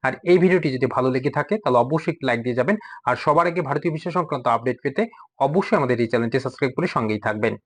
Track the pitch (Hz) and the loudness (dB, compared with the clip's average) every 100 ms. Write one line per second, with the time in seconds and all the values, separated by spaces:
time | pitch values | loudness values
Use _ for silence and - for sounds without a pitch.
0 | 135 - 170 180 180 180 156 131 127 - | -4 -4 4 4 6 4 0 0 0 2
1 | 131 131 139 147 147 214 147 123 123 156 | 0 0 -2 -2 -2 -2 2 2 2 0
2 | 196 - 131 117 120 120 127 214 - - | -2 -4 -2 -2 -2 0 0 -2 -6 -6
3 | - 123 - 151 170 170 143 147 170 156 | -4 0 2 4 2 -2 -4 -2 -4 -4
4 | 175 170 170 120 120 117 120 127 143 135 | -4 -4 -4 -4 0 0 0 -4 -4 -4
5 | 233 - - _ 139 170 - 202 131 120 | -4 -8 -20 _ 0 0 0 0 2 0
6 | 113 120 117 127 131 - 139 135 - 143 | 2 0 0 -2 -4 -4 -4 -2 -2 -2
7 | 110 107 110 107 110 107 | -2 -2 -2 0 -2 -2